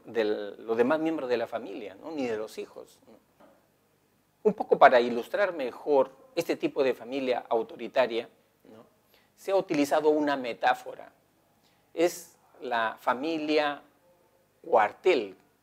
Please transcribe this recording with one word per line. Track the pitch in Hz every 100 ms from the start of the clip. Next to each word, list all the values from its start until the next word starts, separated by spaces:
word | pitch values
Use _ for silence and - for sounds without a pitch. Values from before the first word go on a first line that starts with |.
| -
de | 113 107 107 101 -
los | 110 113
demás | 123 156
miembros | 160 156 127
de | 120
la | 113
familia, | 113 302 165 101 92
¿no? | 151
Ni | 156 123
de | 107
los | 110 -
hijos, | 208 - - _ _
¿no? | 113 _ _ - _ _ _ _ _ _ _ _ _
Un | 214
poco | 202 - 185
para | 139 123
ilustrar | 120 120 - 180 196
mejor | 170 123 - 156 139 131 - - 175
este | 165 139
tipo | 156 151
de | 131
familia | 113 113 139 127 117 -
autoritaria, | 117 110 - 113 135 120 117 127 _ _ _ -
¿no? | 110 - _ _ _ _ _
Se | -
ha | 190
utilizado | 185 151 143 156 151
una | 151 147 139
metáfora. | 123 - 127 127 131 - - _ _ _ _ _ _ _ _
Es | - 175 - - _ _ -
la | 127 117 110 113
familia | - 123 151 160 151 151 151 143 - _ _ _ _ _ _ _
cuartel | - 113 - - 185 147 101 90 _ _